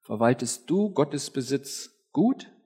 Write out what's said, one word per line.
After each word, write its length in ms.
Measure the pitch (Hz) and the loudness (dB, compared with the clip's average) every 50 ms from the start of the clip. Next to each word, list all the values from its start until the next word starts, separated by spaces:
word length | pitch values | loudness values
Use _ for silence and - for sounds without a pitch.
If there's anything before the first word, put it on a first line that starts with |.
Verwaltest 680 | _ - 110 107 113 117 127 131 127 117 - - _ - | _ -6 -2 2 4 4 4 4 0 -6 -6 -10 _ 0
du 220 | 156 190 208 214 | 2 2 2 0
Gottes 400 | 190 - 147 147 151 143 139 - | 2 0 0 0 0 -6 -6 -4
Besitz 600 | - 139 127 120 135 139 135 - - - - - _ _ _ _ _ | -6 -6 -4 -2 -2 -2 -2 -4 -12 -12 -12 -14 _ _ _ _ _
gut 380 | 139 180 240 277 - - - - _ _ | 2 2 2 2 0 -6 -20 -20 _ _